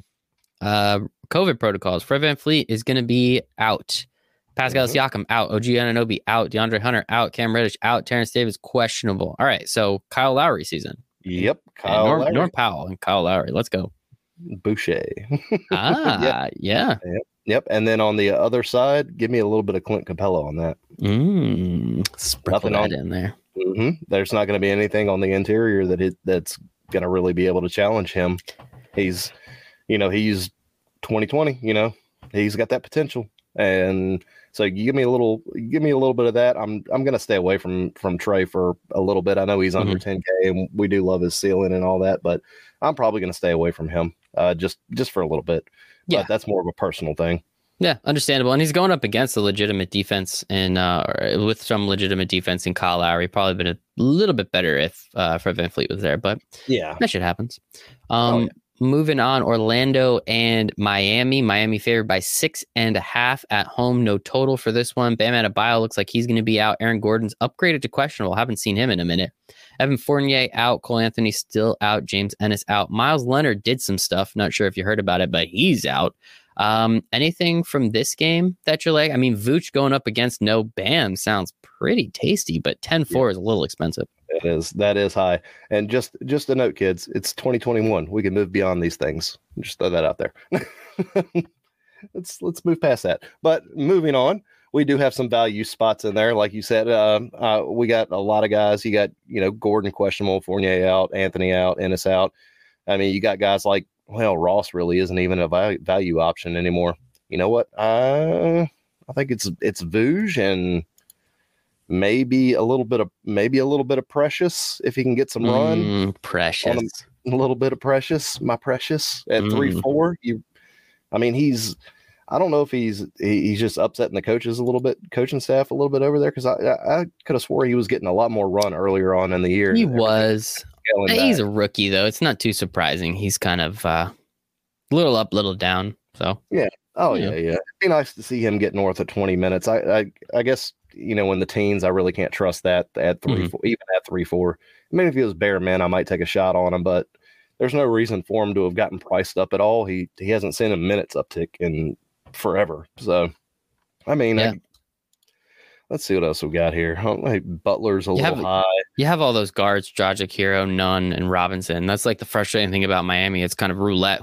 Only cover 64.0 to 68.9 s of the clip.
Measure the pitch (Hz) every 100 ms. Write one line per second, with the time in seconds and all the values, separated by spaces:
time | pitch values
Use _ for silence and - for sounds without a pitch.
64 | 117 101 - 131 131 131 - 113 123 -
65 | 120 113 110 120 110 104 110 117 113 107
66 | 101 120 120 117 110 107 107 101 113 113
67 | 107 110 110 - 123 - 180 156 - -
68 | 139 - 98 90 120 107 - 101 127